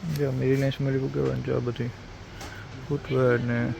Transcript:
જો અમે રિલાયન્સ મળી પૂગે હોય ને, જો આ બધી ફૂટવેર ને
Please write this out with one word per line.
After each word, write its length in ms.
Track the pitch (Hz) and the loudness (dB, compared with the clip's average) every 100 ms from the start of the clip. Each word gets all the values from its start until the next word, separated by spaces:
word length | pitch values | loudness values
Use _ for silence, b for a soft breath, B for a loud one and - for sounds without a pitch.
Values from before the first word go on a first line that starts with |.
| 175 | -2
જો 140 | 151 143 | 0 0
અમે 180 | 131 131 | 2 4
રિલાયન્સ 340 | 135 135 135 | 4 2 2
મળી 180 | 139 135 | 0 0
પૂગે 220 | 135 143 | 0 0
હોય 140 | 139 | 0
ને, 60 | 131 | 0
જો 160 | 127 127 | 0 0
આ 20 | |
બધી 320 | 120 117 120 - - - - - B B B - - | 0 -2 -4 -6 -14 -14 -14 -12 B B B -12 -4
ફૂટવેર 520 | 143 - 131 127 120 | -4 0 4 6 4
ને 320 | 120 120 120 123 | 2 0 0 -2